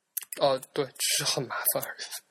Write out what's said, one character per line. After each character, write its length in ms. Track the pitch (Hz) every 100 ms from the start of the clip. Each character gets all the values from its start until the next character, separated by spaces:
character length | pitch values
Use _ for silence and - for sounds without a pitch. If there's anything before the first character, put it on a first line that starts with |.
| _ - - -
哦， 200 | 147 131 -
对， 140 | - 135
只 320 | - - -
是 60 |
很 220 | 143 - 117
麻 100 | - -
烦 100 | 139
而 100 | -
已。 40 | - - - -